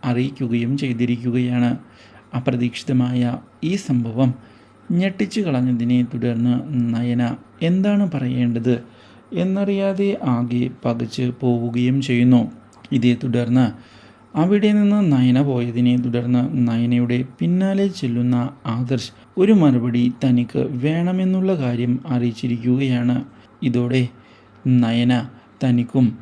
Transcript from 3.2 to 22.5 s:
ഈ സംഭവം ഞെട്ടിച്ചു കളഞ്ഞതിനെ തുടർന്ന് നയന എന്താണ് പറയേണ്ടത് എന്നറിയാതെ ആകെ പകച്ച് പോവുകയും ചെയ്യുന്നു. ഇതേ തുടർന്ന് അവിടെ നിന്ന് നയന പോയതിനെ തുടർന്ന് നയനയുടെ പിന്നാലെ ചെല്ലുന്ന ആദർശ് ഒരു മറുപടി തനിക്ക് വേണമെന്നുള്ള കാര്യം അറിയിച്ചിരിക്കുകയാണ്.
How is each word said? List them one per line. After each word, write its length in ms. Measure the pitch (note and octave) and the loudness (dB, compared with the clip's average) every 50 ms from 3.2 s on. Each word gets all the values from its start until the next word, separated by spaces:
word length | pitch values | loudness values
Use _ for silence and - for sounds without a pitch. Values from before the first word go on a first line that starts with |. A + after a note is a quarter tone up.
| B2 A#2+ A#2+ - - - _ _ | -2 -2 -4 -6 -12 -20 _ _
ഈ 100 | - D#3+ F#3 | -6 -4 -4
സംഭവം 540 | G3 - - C3+ B2 A#2 A#2 A2 A#2 C3+ C#3 B2+ - - - - - - _ _ _ - - | -4 -4 -2 -2 -2 -2 -2 -2 0 0 0 0 -4 -12 -20 -20 -20 -20 _ _ _ -8 -4
ഞെട്ടിച്ചു 500 | E3+ E3+ F#3 G3 F#3+ F#3+ G#3+ F#3 - A3+ | -2 0 0 -2 -2 -4 -6 -4 -2 -4
കളഞ്ഞതിനെ 580 | G3+ E3+ C#3 B2+ B2+ B2+ B2 A#2 A#2+ A#2+ B2 B2 | -2 0 0 0 0 0 0 0 0 0 2 2
തുടർന്ന് 520 | B2 A#2+ - - A#2+ A#2+ A#2 A2+ A#2+ B2 B2 B2+ B2+ D#3 D3+ B2 A#2+ | 0 -2 -4 -4 -2 -2 0 0 0 0 0 0 -2 -4 -2 -2 -2
നയന 360 | A#2 A#2 A#2 A#2+ B2 A#2+ A#2+ A#2+ A#2 A#2+ - - - - - | 0 -2 -2 -2 -2 0 0 0 -2 -4 -8 -12 -20 -10 -4
എന്താണ് 420 | E3 E3 F3+ F#3+ F#3+ G#3 G#3 G3+ G3+ F3+ | -2 0 0 0 0 0 2 2 0 0
പറയേണ്ടത് 640 | D#3+ C#3 C3 B2 B2+ B2+ B2 A#2+ A#2 A#2 A2+ B2 B2 A#2+ - - - - - - - - - - | -2 -4 -4 -2 -2 0 0 0 0 0 0 0 0 0 -2 -14 -20 -20 -20 -20 -20 -20 -18 -8
എന്നറിയാതെ 760 | - F3 F3+ F#3+ F#3+ G3 G3+ G3 G3+ G3 G3 G3 F#3+ F#3 G3+ G3 G3 - - | -4 -4 -2 -2 0 -2 -2 -2 -2 0 0 -2 0 0 0 0 0 -2 -2
ആകെ 400 | D3 A#2+ A#2+ B2 A#2+ A#2+ B2 B2 B2+ B2+ | -2 0 0 0 -2 -2 -2 -2 -2 -6
പകച്ച് 500 | - - B2+ A#2 A#2 A#2+ A2 - - B2+ B2 | -6 -4 -4 -2 -2 -4 -6 -4 -4 -4 -4
പോവുകയും 680 | B2 - - B2 A#2+ A#2 A#2 A#2+ A#2 B2 B2 B2 C3 C#3 | -4 -2 0 0 0 0 -2 -2 -2 0 0 2 0 0
ചെയ്യുന്നു. 420 | C3+ C3+ B2 A#2+ B2 B2+ B2+ A#2+ A2+ - - - - - - - - - | 0 0 0 4 6 6 6 6 4 0 -6 -16 -20 -20 -20 -20 -10 -2
ഇതേ 200 | - B2+ A2+ B2 A#2+ | -2 2 2 2 2
തുടർന്ന് 520 | A2 - B2+ A#2 B2 A#2+ A2+ B2 B2+ B2+ A2 - - - - - - - - - - - _ - | 2 -2 -4 -2 -2 -2 2 2 2 2 2 -2 -8 -18 -20 -20 -20 -20 -20 -20 -20 -20 _ -2
അവിടെ 360 | D3+ D#3+ F#3 G3+ G#3 G3+ G#3 | 0 2 2 2 2 2 2
നിന്ന് 260 | G#3 G#3 G#3 G3+ G3+ G#3 G3+ | 2 4 2 2 2 2 2
നയന 320 | E3+ C#3+ C3 B2+ B2+ B2 B2+ | 4 4 4 4 4 4 4
പോയതിനെ 520 | C#3+ C#3+ C3 A#2+ A#2+ A#2+ A2+ A#2+ B2 B2 B2 | 2 2 0 0 -2 -2 0 2 2 2 2
തുടർന്ന് 460 | B2 B2 B2+ A#2 B2 A#2+ B2 B2 B2 B2 C#3 E3 C3+ | 2 0 0 -2 -2 0 0 0 0 0 0 0 0
നയനയുടെ 580 | A#2+ A#2 A2+ A#2 A#2+ A#2+ B2 A#2+ B2 A#2 A#2+ B2 C3 C3 | 0 0 0 0 0 2 2 0 2 0 0 -2 -4 -6
പിന്നാലെ 540 | - - E3 E3+ F3 F#3 F#3+ F#3+ G3 G3 G3 G3 | -6 -4 -2 0 0 0 0 0 0 0 0 -2
ചെല്ലുന്ന 480 | F#3+ - - B2 A#2 A#2+ B2 B2 B2 B2 A#2+ C3 - - - | -2 -4 -4 -4 -2 0 0 0 0 0 -2 -4 -8 -10 -8
ആദർശ് 460 | B2+ A2+ A#2 B2+ A#2+ C3+ A#2+ - - - - - - _ | -6 -4 -4 -2 -2 -2 -4 -4 -8 -16 -20 -20 -12 _
ഒരു 160 | - F#3 G3 | 0 4 4
മറുപടി 520 | A3 G3+ D#3+ D3 B2+ B2 A#2 B2 A#2 A#2+ A#2+ B2 B2 | 6 6 6 4 4 2 0 0 0 2 2 0 0
തനിക്ക് 460 | - - C3 B2 B2 A#2+ A#2+ - D3+ C3 - C#3 | 0 0 2 2 2 0 0 -2 -4 -2 -2 -4
വേണമെന്നുള്ള 800 | B2 B2+ D3+ D#3 E3+ E3+ F3+ F#3 F#3 F#3 F#3 F#3 F#3+ F#3 F#3+ F#3+ | -4 -2 -2 -2 0 -2 -2 0 0 0 0 0 0 0 0 0
കാര്യം 400 | E3 C3+ B2 B2 A#2 B2 A#2+ B2 C3 - | 0 -2 -2 -2 -2 -2 -2 -2 -4 -4
അറിയിച്ചിരിക്കുകയാണ്. 1080 | - B2+ B2 A#2+ A#2+ A2+ - - B2 | -4 -2 -2 -2 -2 -4 -4 -4 -4